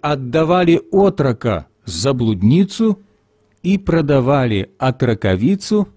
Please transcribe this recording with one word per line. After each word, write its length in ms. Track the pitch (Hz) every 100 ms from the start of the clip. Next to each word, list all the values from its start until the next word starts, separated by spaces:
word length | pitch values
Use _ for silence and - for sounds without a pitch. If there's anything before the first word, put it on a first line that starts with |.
отдавали 800 | 147 147 127 160 160 180 175 170 -
отрока 760 | 196 196 190 135 117 120 92 73 _ -
за 260 | 85 123
блудницу 880 | 127 113 101 101 160 196 - 226 202 _ _ _ _ _ _
и 160 | 170 196
продавали 960 | 190 165 147 139 123 143 127 104 98 _
отроковицу 1120 | 131 127 117 110 104 92 123 196 - 214 196